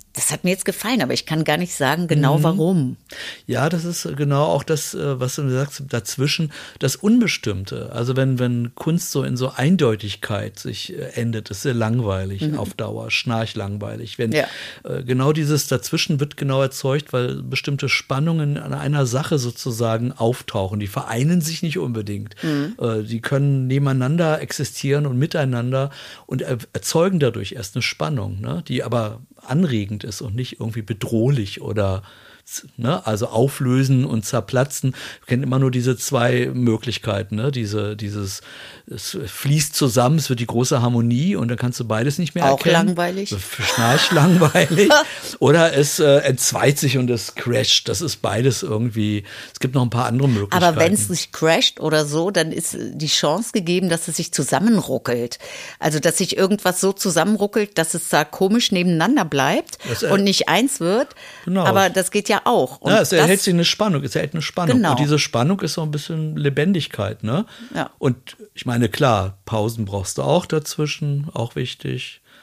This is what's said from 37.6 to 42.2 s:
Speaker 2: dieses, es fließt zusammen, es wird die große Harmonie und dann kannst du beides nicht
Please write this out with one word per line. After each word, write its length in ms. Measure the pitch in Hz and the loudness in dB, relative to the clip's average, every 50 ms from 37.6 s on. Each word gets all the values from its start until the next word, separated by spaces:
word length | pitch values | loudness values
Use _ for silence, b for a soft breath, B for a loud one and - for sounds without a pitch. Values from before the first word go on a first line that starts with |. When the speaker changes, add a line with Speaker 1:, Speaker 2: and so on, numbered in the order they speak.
| 110 101 107 104 101 104 107 | -4 -4 -2 -2 -4 -4 -6
Speaker 2:
dieses, 440 | 104 107 101 104 104 101 98 - - B B B B B B B B B - | -6 -6 -6 -6 -6 -6 -6 -8 -10 B B B B B B B B B -16
es 300 | - - - - - - 104 | -14 -10 -10 -8 -8 -8 -8
fließt 480 | 95 - - - 139 147 156 147 - - | -8 -10 -4 0 2 2 2 0 -2 0
zusammen, 440 | - 147 127 98 127 120 131 160 156 | 0 0 2 4 4 4 4 4 2
es 100 | 139 - | 2 0
wird 80 | 131 120 | -2 -2
die 60 | 120 | -2
große 340 | - 110 117 127 - 151 120 | -2 0 0 2 2 2 2
Harmonie 540 | 120 120 120 120 117 117 120 123 160 196 202 | 2 2 2 2 2 2 2 2 2 0 0
und 140 | - 117 117 | 0 -2 -2
dann 100 | 123 - | -2 -2
kannst 220 | 120 123 123 - | -2 -4 -4 -4
du 40 | 120 | -4
beides 340 | 110 110 110 123 147 143 | -2 -2 0 0 0 0
nicht 160 | 185 | -2